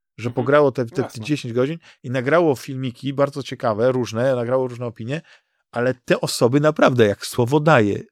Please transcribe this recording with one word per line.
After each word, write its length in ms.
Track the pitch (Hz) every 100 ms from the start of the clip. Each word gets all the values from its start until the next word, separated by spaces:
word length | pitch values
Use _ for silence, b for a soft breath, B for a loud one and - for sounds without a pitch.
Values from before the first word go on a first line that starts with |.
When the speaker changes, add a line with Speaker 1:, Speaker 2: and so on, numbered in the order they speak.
| _ -
Speaker 1:
że 120 | 117
Speaker 2:
Mhm. 40 |
Speaker 1:
pograło 380 | 127 120 147 143
te, 140 | 127 120
te, 100 | 131
te 60 |
Speaker 2:
Jasne. 240 | 107 117 107
Speaker 1:
dziesięć 280 | 143 123
godzin 240 | 117 135 165 B B
i 80 | 127
nagrało 440 | 131 123 160 165 127
filmiki, 580 | - 131 131 - 135
bardzo 300 | 135 143 143
ciekawe, 480 | - 127 123 104 127
różne, 440 | 127 107 110 131 123
nagrało 320 | 117 131 127
różne 180 | 120 123
opinie, 360 | - 113 151 b b b b _
ale 220 | 120 123
te 280 | 127 - -
osoby 380 | - - 117 143
naprawdę, 460 | 151 156 - 123 107
jak 200 | 98 -
słowo 340 | - 120 151
daje, 440 | 151 139 104 101 -